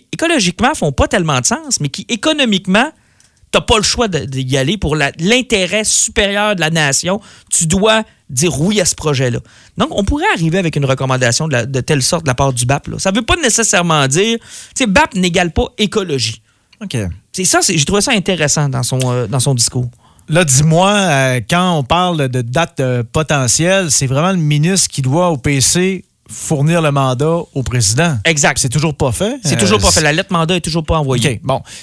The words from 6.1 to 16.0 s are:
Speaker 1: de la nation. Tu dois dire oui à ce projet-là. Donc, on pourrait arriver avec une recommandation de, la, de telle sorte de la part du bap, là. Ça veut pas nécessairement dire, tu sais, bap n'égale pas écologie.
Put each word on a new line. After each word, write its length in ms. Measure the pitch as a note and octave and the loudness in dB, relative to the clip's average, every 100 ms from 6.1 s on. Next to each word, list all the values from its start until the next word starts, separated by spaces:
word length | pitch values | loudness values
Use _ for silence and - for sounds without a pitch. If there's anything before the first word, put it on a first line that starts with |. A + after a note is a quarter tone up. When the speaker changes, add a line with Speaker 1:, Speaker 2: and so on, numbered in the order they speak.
| A3 G3+ G3+ G#3+ | 0 0 0 0
Speaker 1:
de 60 | F#3 | 0
la 80 | D#3 | 0
nation. 500 | E3 C#3+ C3 E3+ G#3 - - - | 0 0 0 -2 -4 -6 -20 -6
Tu 160 | - D#3+ | -2 0
dois 360 | F#3+ A3 A3 A3 _ _ | 2 2 2 -2 _ _
dire 320 | B2+ E3+ C3+ | -2 0 0
oui 200 | F#3 G#3 | 0 2
à 40 | |
ce 120 | E3 - | 0 0
projet-là. 420 | D#3 C3 B2+ A2+ - - - - | -2 0 0 -4 -8 -20 -16 -4
Donc, 100 | D4 | -2
on 100 | - | 0
pourrait 240 | G3+ D4 G#4 | -2 0 0
arriver 240 | C#4 D#3+ F#3+ | 0 0 0
avec 160 | E3 | 0
une 100 | D3 | -2
recommandation 600 | C3+ C3 C3 B2+ A#2+ A2+ D#3+ | -2 0 0 2 2 0 0
de, 60 | |
la, 120 | B2 | -2
de 160 | A#2+ C3+ | -2 -4
telle 220 | - C#3+ | 0 0
sorte 220 | - E3 | 0 0
de 40 | D#3+ | -2
la 60 | |
part 180 | B2 C#3 | 0 0
du 140 | A#2+ B2 | 0 0
bap, 220 | C#3+ - | -2 -4
là. 100 | - | -4
Ça 140 | F#3+ | -2
veut 100 | A3 | -2
pas 140 | A#3 F4+ | -2 0
nécessairement 720 | B3+ - A3 F#3 F3 D3+ C3 | 0 2 2 2 2 2 2
dire, 300 | E3 A3+ A3+ | 2 0 -2
tu 40 | - - - | -8 -20 -14
sais, 120 | - A#3+ | -4 2
bap 280 | C4+ D#4 | 2 2
n'égale 380 | F#3 F#3 F3+ F3 | 0 0 2 0
pas 160 | D#3+ E3 - | -2 -4 -2
écologie. 640 | G#3 G#3+ | -2 -2